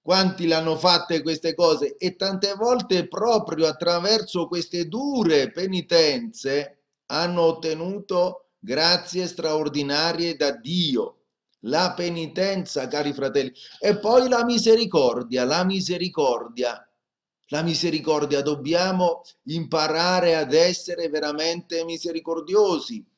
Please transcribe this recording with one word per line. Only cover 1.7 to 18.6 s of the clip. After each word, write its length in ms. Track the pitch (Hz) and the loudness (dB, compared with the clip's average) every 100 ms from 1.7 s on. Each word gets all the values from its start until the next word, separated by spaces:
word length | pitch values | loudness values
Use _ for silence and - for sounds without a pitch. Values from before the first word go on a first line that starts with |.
| 156 139 - | 4 0 -4
e 180 | 175 - | -6 -4
tante 400 | 190 190 196 196 | -4 -2 -4 -2
volte 520 | 233 247 - 185 170 | 0 0 2 -2 -2
proprio 600 | 156 226 220 - 156 160 | -2 2 2 0 0 0
attraverso 800 | - 170 175 185 220 202 180 160 | 0 0 0 2 0 0 -4 -2
queste 400 | 175 160 175 165 | -4 -4 -6 -4
dure 640 | 208 285 269 175 151 127 | -4 -2 0 4 4 2
penitenze 1300 | - 190 185 - 170 156 131 117 - 135 143 143 _ _ _ - | -4 -4 -4 2 4 4 2 -6 -8 -4 -2 -4 _ _ _ -6
hanno 360 | 147 175 175 | -4 -2 2
ottenuto 1040 | 165 160 165 156 175 202 196 180 180 - _ _ | 2 2 -4 -4 -6 -8 -4 0 0 -2 _ _
grazie 720 | 104 135 165 175 - 175 180 | -6 0 2 2 -2 -6 -6
straordinarie 1080 | - 156 156 147 143 139 147 165 165 170 160 | -4 -2 -2 -2 -2 -2 0 0 -2 -4 0
da 160 | 147 | -2
Dio. 640 | 139 147 180 160 120 95 _ _ _ _ _ 110 | -2 -4 -2 0 0 -2 _ _ _ _ _ -4
La 280 | 151 180 180 | 0 0 -2
penitenza, 920 | 175 170 160 - 196 196 - 143 131 | -6 -6 -6 -4 -2 -2 -4 -6 -4
cari 260 | 147 147 | -4 -4
fratelli, 400 | 131 135 139 127 - - - | -2 -2 -2 -2 -8 -20 -2
e 200 | 202 208 | 0 2
poi 280 | 208 247 254 | 4 4 6
la 160 | 240 | 2
misericordia, 1040 | 240 233 226 226 233 165 127 117 117 123 127 | 2 2 6 4 4 4 4 2 -2 0 2
la 180 | 165 | 2
misericordia, 1200 | 185 190 175 175 180 - 139 117 117 117 120 107 _ _ _ _ _ _ _ | 2 0 -2 -4 -4 0 0 0 -4 -4 -4 -6 _ _ _ _ _ _ _
la 140 | 147 | -4
misericordia, 800 | 170 156 170 156 143 151 143 143 | -2 -2 -2 -2 0 0 2 0
dobbiamo 840 | 143 147 | 0 -4